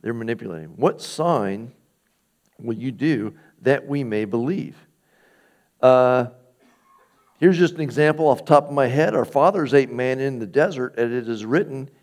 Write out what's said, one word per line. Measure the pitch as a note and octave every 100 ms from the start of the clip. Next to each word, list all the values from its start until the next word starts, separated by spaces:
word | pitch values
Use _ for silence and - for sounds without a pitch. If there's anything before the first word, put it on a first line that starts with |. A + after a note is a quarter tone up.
They're | -
manipulating. | A#2 A2+ A2+ A2 E2 D#2 E2
"What | D#3 D3+
sign | - - E3+ D3 G2+ G2 A#2+ - _ _ _ _ _ _ _ _
will | A#2 A2
you | B2+
do | G#2+ D3 C3 G#2+ - _ _
that | - C#3+ -
we | C#3+
may | B2 G#2+ G#2+
believe?" | A#2 B2+ F#3+ C#2 - _ _ _ _ _ _ _ _ _ _
Uh, | B2+ B2+ B2+ B2+ A#2+ - _ _ _ _ _ _ _ _ _ _
here's | E3+ F3
just | F3
an | E3
example | D3 A#2 D3+ D3+ D#3
off | B2
the |
top | - D3 C#3+
of |
my | C#3+ B2+
head. | C3+ E3
"Our | -
fathers | A2+ C#3 E3 G3+ C#3
ate | C#3 B2+
man | A#2+ B2+ C3
in | C3+ B2+
the | G#2+
desert, | A#2+ E3 C#3+ B2+ -
and | A#2+
it | B2 A2+
is | A2+ A2
written, | D3+ D#3 - C#3 _